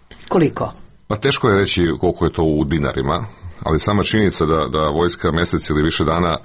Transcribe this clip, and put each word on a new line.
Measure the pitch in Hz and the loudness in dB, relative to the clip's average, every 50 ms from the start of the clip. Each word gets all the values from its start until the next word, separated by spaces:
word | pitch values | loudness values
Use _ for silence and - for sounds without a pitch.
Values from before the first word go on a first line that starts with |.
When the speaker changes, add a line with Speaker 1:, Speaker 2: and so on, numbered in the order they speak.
| - _ - - - - | -20 _ -20 -20 -6 -2
Speaker 1:
Koliko? | - 185 160 127 - - 117 110 - - - - - - - - | 2 2 2 2 0 -4 -6 -8 -8 -12 -20 -20 -20 -20 -8 -6
Speaker 2:
Pa | 110 | -4
teško | 107 - 135 135 - - 120 | -2 0 0 0 2 2 2
je | 101 98 | 4 4
reći | 101 87 - 92 87 82 76 - | 2 2 2 2 2 2 2 0
koliko | - 87 85 - 87 | 0 -2 0 0 -2
je | 78 | -2
to | - - | 0 0
u | 82 80 76 73 78 | 2 2 2 2 0
dinarima, | 69 80 80 71 65 65 67 65 69 78 87 - - - - - - - - | 0 0 0 0 -2 -2 -2 -2 -2 -2 -4 -4 -8 -12 -16 -18 -16 -16 -8
ali | - - 80 76 | -2 -2 0 0
sama | - 107 104 101 | 2 2 2 2
činjenica | 87 - - 110 104 92 - - 82 | 2 2 2 2 2 2 2 2 0
da, | 76 80 80 73 62 | 2 2 0 0 0
da | - 80 78 76 | 0 0 0 0
vojska | 73 80 87 87 85 - - 87 | 2 2 0 0 0 -2 -2 -2
mesec | 76 80 87 - - 78 - - | 0 0 0 0 -2 -2 -2 -2
ili | 76 76 | 0 0
više | 76 80 - - 82 | 0 0 0 0 0
dana | 76 80 87 87 85 78 67 - | 0 0 0 0 0 -2 -4 -8